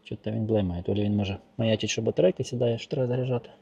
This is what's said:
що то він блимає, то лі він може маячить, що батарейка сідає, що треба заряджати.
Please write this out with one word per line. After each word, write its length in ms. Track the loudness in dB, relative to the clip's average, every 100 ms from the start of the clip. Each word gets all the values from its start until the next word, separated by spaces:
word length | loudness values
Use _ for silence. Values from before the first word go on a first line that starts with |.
що 140 | -12 -10
то 140 | -6
він 160 | -4 2
блимає, 360 | 2 2 -2
то 120 | -2
лі 80 | 0
він 140 | 2 2
може 220 | 0 -4 -10 -2
маячить, 340 | 0 2 0
що 120 | -2
батарейка 420 | 0 4 2 2
сідає, 340 | -4 0 0 0
що 120 | -4
треба 160 | -2 0
заряджати. 440 | 0 -2 -4 -6 -20